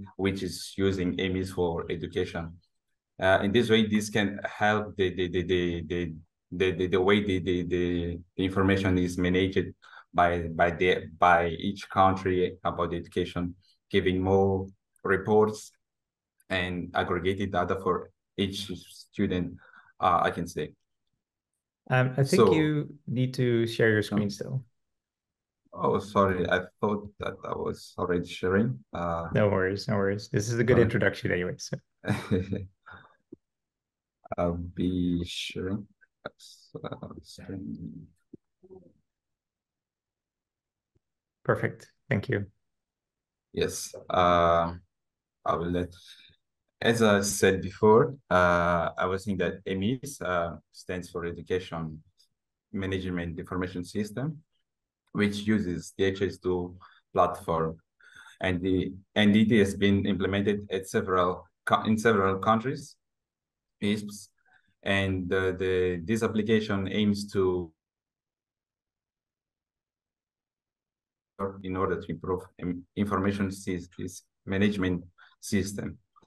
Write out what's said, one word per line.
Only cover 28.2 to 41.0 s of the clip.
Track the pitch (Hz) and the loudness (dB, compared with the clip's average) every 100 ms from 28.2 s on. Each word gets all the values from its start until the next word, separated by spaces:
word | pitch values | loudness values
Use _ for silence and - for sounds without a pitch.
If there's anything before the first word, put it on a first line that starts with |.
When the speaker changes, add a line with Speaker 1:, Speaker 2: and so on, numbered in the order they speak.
| - | -2
Speaker 1:
sharing. | - 92 95 123 131 - | -4 2 2 2 -2 -10
Uh, | 87 85 82 82 | -6 -4 -4 -2
Speaker 2:
No | 107 104 | 2 2
worries, | 98 92 101 - | 2 0 -2 -2
no | 104 | -2
worries. | 98 101 - | 0 -2 -4
This | 113 107 | -4 -2
is | 117 | 0
a | |
good | 117 123 | 4 4
Speaker 1:
uh, | |
Speaker 2:
introduction | 110 113 98 - 92 | 4 2 0 0 -4
anyway, | 90 90 - | -2 -4 -8
so. | - - _ _ 95 | -10 -12 _ _ -4
Speaker 1:
<laughs> | 101 - 92 98 - - _ - - - _ _ - _ _ _ _ _ _ _ _ - - | -4 -2 -4 -2 -8 -8 _ -20 -20 -20 _ _ -20 _ _ _ _ _ _ _ _ -10 -2
I'll | 87 | -2
be | 87 87 90 90 90 90 87 87 | -2 -8 -4 -2 0 0 0 -4
sharing, | - - 92 92 104 101 _ _ _ - | -8 -8 -6 -6 -6 -8 _ _ _ -18
uh, | - - - _ - - - - - | -18 -20 -20 _ -12 -12 -10 -12 -14
screen. | - - - 98 110 - - - - _ _ - _ _ 370 370 - _ _ _ _ _ _ _ _ _ _ _ _ _ _ _ _ _ _ _ _ _ | -18 -18 -12 -10 -10 -10 -12 -14 -20 _ _ -20 _ _ -20 -20 -20 _ _ _ _ _ _ _ _ _ _ _ _ _ _ _ _ _ _ _ _ _